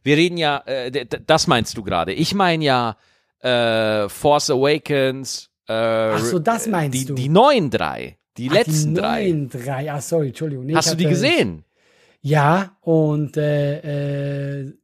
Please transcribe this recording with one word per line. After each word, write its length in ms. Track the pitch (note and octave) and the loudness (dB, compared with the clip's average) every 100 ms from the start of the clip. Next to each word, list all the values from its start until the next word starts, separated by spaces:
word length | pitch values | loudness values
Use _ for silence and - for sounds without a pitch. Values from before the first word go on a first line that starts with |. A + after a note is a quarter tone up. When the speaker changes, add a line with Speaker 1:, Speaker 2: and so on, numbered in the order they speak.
Speaker 1:
Wir 140 | C3 D3 | 0 4
reden 200 | F3 E3+ | 2 2
ja, 260 | D3+ C#3+ - | -2 -2 -4
äh, 240 | C3+ B2 | -6 -4
d-, 160 | C3+ A#2+ | -6 -6
d-, 140 | - - | -8 2
das 200 | D#3 - | 2 4
meinst 300 | B2+ G#2+ - | 2 0 -6
du 60 | |
gerade. 300 | G2 F2+ E2 | -4 -2 -2
Ich 220 | G2 E3 | -2 -2
mein 260 | G3 F#3 D#3+ | 0 0 2
ja, 360 | D3 B2+ A#2+ - _ _ _ _ | 2 2 0 -6 _ _ _ _
äh, 680 | B2+ A#2+ A#2 A2+ A2 G#2+ G2+ | -2 0 2 2 2 0 -2
Force 400 | - D3+ D3 - | 0 2 2 2
Awakens, 1000 | C3 C#3 D3+ - C#3+ C3 C3 B2+ - - _ - | 2 2 0 0 0 0 -2 -8 -12 -14 _ -6
äh, 40 | |
Speaker 2:
Ach 460 | A2+ A2+ A2+ A2 G#2+ | -2 0 0 0 0
so, 200 | A#2 F3+ | 0 0
das 280 | D#3+ A3+ A3+ | 0 -2 -2
meinst 320 | F#3 D3 B2+ | -2 -2 -4
Speaker 1:
die, 60 | C3+ | -4
Speaker 2:
du. 80 | |
Speaker 1:
die 140 | C3 C3+ | -4 2
neuen 400 | E3+ C4+ C#4 D3 | 6 6 4 2
drei. 480 | G2+ D#2+ A#1+ B1+ - _ - | -2 -4 -6 -10 -14 _ -10
Die 120 | B2+ | 0
Speaker 2:
Ach, 40 | |
Speaker 1:
letzten 400 | F3 A#3 D#3 D3+ | 2 2 0 0
Speaker 2:
die 60 | D#3+ | 0
Speaker 1:
drei. 220 | - - | 0 0
Speaker 2:
neuen 240 | G3+ D#3+ C3 | 0 0 -4
drei. 420 | B2+ A#2+ C3+ D3+ | -8 -8 -6 -6
Ach, 100 | C#3+ | -8
sorry, 260 | - E3 C#3+ | -2 -2 -2
Entschuldigung. 380 | - D#3+ C3+ C3 | -4 -8 -8 -2
Nee, 80 | |
Speaker 1:
Hast 120 | D#3+ D#3+ | 0 0
Speaker 2:
ich 60 | |
Speaker 1:
du 60 | E3 | 0
die 60 | F3+ | 2
Speaker 2:
hatte 80 | |
Speaker 1:
gesehen? 500 | F3 C4 E4+ B2 D#2+ - _ _ _ _ _ | 2 2 2 0 -4 -14 _ _ _ _ _
Speaker 2:
Ja, 560 | C#3 D3+ C#3+ F3+ F#3+ - | 0 2 4 2 0 -8
und, 540 | - D#3+ D3+ D3+ D3 D#3 | 0 2 4 0 -2 -2
äh, 1200 | D3 D3 C#3+ D3 D3 C#3+ C#3+ C#3+ C#3+ C#3+ C#3 C#3 | 0 0 0 -4 -6 -4 -4 -4 -4 -6 -6 -8
äh, 100 | C3+ - | -10 -14